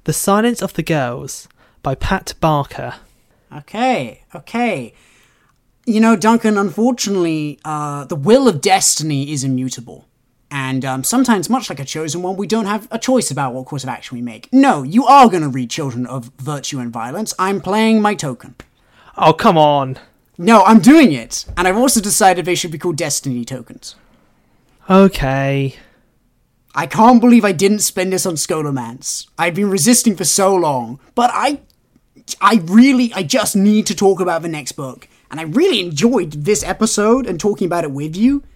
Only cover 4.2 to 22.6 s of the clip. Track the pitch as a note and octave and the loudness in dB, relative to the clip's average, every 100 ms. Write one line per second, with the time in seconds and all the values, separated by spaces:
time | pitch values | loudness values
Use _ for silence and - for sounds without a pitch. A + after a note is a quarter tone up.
4.2 | _ E3 - A3+ A#3+ D#3+ A#2 _ _ _ | _ -20 -10 -4 -4 -4 -8 _ _ _
5.2 | _ _ _ _ _ _ - A3 A3+ A3 | _ _ _ _ _ _ -4 2 2 2
6.2 | G#3+ A#3 A3 G#3 G3+ D3+ A#3+ B3 G3+ G3 | 2 2 2 0 -2 0 -2 -2 -4 -2
7.2 | E3+ D#3 D3+ - D#3 D3+ D3 C#3+ C3+ E3 | -2 -2 -6 -10 -10 -8 -8 -10 -10 -4
8.2 | D3+ B3+ C4 D3+ G3 F#3+ - - D3+ C#3 | 4 4 4 0 0 2 0 -2 -2 -4
9.2 | C#3+ D3 C3+ B2+ C3 - A#2 D2+ _ _ | -4 -4 -4 -4 -4 -10 -16 -20 _ _
10.2 | _ _ _ C#3+ C3 C3 C3 C3 B2+ B3+ | _ _ _ -8 -6 -4 -4 -6 -2 0
11.2 | B3 G#3 D#3+ B3+ - D3+ C3+ D#3 D#3+ E3+ | 2 0 0 -4 -4 -12 -10 -8 -8 -6
12.2 | F3+ F#3+ F#3+ A3 G3+ A3 A3 A3+ - B3+ | -6 -6 -4 -4 -2 -6 -8 -8 0 0
13.2 | - C#3 C3+ B2+ C3 C#3 C3 A2+ - B2 | 0 -4 -6 -8 -10 -10 -10 -12 -12 -12
14.2 | A#2+ A2 - B3+ C#4 A3+ C3 G#3 B3+ C#4 | -12 -12 -2 2 4 2 0 0 6 8
15.2 | B3 F3+ D3 C3 B2 - C#3 A#2+ B2 C3 | 8 4 -2 -4 -6 -6 -8 -6 -8 -8
16.2 | A#2 - C3 C#3+ - C#3 A#2+ A#2 A#2 E3+ | -12 -14 -10 -10 -8 -8 -8 -8 -10 -8
17.2 | G#3+ - F#3+ G3+ F#3 G#3+ A3 A3 G#3 F#3+ | -8 -4 -2 -2 -2 0 2 2 2 -2
18.2 | D3 A#2+ - - - _ _ _ _ - | -6 -10 -14 -20 -20 _ _ _ _ 0
19.2 | E3 - A3+ E3 D3+ C#3+ C3 C3 - _ | 2 4 4 4 4 2 -2 -8 -16 _
20.2 | _ - F3 A3+ F#3+ A3+ F3+ D#4+ B3 C3 | _ -4 4 6 8 6 8 8 8 2
21.2 | A2 - - - F#3 G3+ C4 A#3 G3 - | -6 -12 -10 -4 0 2 0 0 -2 2
22.2 | G3 F3 E3+ E3+ | 2 2 -2 -4